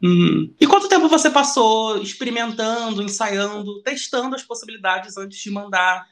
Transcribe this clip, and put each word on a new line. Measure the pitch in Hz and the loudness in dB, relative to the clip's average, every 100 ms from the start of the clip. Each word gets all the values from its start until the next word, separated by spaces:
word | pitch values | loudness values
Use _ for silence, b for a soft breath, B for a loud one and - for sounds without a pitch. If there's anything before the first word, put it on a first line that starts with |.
Uhum. | 180 175 170 - 160 - | 2 4 4 2 -2 2
E | 285 | 4
quanto | 392 392 | 4 6
tempo | 370 320 | 4 6
você | 311 311 | 4 4
passou | 285 277 269 220 220 220 208 | 2 2 2 4 2 0 -4
experimentando, | 196 - 240 233 233 220 220 233 226 202 | -6 -8 -6 -4 -6 -4 -4 -4 -4 -6
ensaiando, | 208 202 214 196 202 208 202 202 | -6 -4 -4 -2 -4 -6 -10 -8
testando | 247 269 - 254 262 | -8 -8 -4 -4 -4
as | 262 | -8
possibilidades | - 233 226 220 190 196 202 196 | -10 -14 -14 -6 -4 -4 -6 -14
antes | 196 - | -14 -12
de | 208 | -10
mandar | 202 202 185 185 185 - | -8 -4 0 2 0 -6